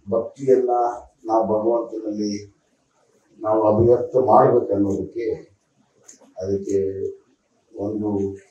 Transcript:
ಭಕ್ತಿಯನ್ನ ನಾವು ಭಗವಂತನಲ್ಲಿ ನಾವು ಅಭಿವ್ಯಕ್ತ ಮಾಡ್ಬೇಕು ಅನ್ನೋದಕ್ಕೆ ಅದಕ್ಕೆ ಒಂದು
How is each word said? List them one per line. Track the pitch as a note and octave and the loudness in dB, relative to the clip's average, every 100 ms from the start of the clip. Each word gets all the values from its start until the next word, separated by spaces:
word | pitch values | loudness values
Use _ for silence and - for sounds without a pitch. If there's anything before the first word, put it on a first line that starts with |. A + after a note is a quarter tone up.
| G2+ | -2
ಭಕ್ತಿಯನ್ನ | A2+ A#2 C3+ C3+ B2+ F#4 - - - - _ - | -4 -4 -6 2 2 4 0 0 -4 -16 _ -2
ನಾವು | - - | 0 0
ಭಗವಂತನಲ್ಲಿ | - A2 D3 - A2+ A2 G#2 G#2 G2+ - _ _ _ _ _ _ _ _ - | 0 0 -2 -4 -8 -8 -6 -6 -6 -12 _ _ _ _ _ _ _ _ -8
ನಾವು | A2 A2 G#2+ G#2+ | -2 2 2 4
ಅಭಿವ್ಯಕ್ತ | A#2+ B2 - B2+ | 4 4 2 0
ಮಾಡ್ಬೇಕು | B2+ B2+ C3 A#2+ - | 6 6 6 4 0
ಅನ್ನೋದಕ್ಕೆ | G2+ G2+ G2+ F#2+ A#2 A2+ - - _ _ _ _ _ _ - _ - | -2 0 -2 -6 -6 -6 -6 -12 _ _ _ _ _ _ -20 _ -10
ಅದಕ್ಕೆ | F#2+ G2 G2 G2 F#2+ F#2+ - - _ _ _ _ _ - | -4 -4 -2 -2 -2 -4 -8 -10 _ _ _ _ _ -8
ಒಂದು | G#2 G#2+ G#2+ G2+ G2 G2 _ | -6 -4 -2 -2 -4 -8 _